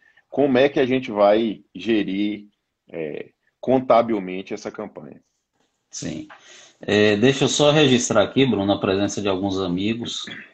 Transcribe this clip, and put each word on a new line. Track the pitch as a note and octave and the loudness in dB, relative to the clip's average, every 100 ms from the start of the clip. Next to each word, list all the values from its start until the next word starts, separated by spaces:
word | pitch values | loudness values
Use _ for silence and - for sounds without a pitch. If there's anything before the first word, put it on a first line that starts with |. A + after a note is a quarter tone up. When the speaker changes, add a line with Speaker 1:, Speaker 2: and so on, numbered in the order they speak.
| _ _ _ | _ _ _
Speaker 1:
como | - C#3+ B2 | -2 2 4
é | C#3 | 4
que | D3+ | 2
a | B2+ | 0
gente | C3 C3 | -2 -2
vai | G#2 G2+ G#2+ A2+ F#2 _ F#2 | 2 4 4 0 -6 _ -8
gerir, | G2 A2 F#2 F#2+ G#2 G#2 G#2 _ _ _ _ | -2 0 0 -4 -4 -6 -14 _ _ _ _
é, | E2 D#2 D2 - _ _ _ | -10 -10 -10 -14 _ _ _
contabilmente | - C3 C3 A#2 A#2 G#2+ F#2 F#2 F#2+ | 0 0 4 2 2 -4 -6 -10 -10
essa | G#2 A2 | -12 -12
campanha. | - G2+ - D2 - _ _ _ _ _ _ _ | -12 -14 -16 -20 -20 _ _ _ _ _ _ _
Speaker 2:
Sim. | - - D#2 - - - - - _ | -14 -12 -12 -14 -20 -20 -20 -20 _
É, | - G#2 G#2+ G#2 | 0 2 4 4
deixa | B2 C3+ | 2 2
eu | C3 | 0
só | - D3 | 2 4
registrar | D3+ C#3+ A#2+ - B2 | 4 4 2 2 0
aqui, | F#2+ - C3+ | 2 2 2
Bruno, | G2+ G2 | 2 0
a | G2 | 0
presença | G#2 F#2+ G2+ G#2+ | 0 0 -2 -2
de | G2+ | -4
alguns | F#2 G2 F#2+ | -2 -2 -4
amigos | F#2 F2 G#2 A#2 - - - - - | -2 -2 -2 -4 -8 -10 -12 -16 -20